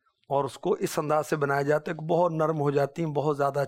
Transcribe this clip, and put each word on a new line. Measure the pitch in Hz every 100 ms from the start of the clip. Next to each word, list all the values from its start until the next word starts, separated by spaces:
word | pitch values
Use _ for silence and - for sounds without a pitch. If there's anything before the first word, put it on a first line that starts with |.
| _ _ _
اور | 139
اس | 135 -
کو | 175
اس | 202 190 -
انداز | 151 151 143
سے | 156
بنایا | 143 139
جاتا | 143 151 156
ہے | 160
کہ | 160
بہت | 170 175
نرم | 160 156 160
ہو | 143
جاتی | 143 143 - 165
ہیں، |
بہت | 143 147 143
زیادہ | 139 139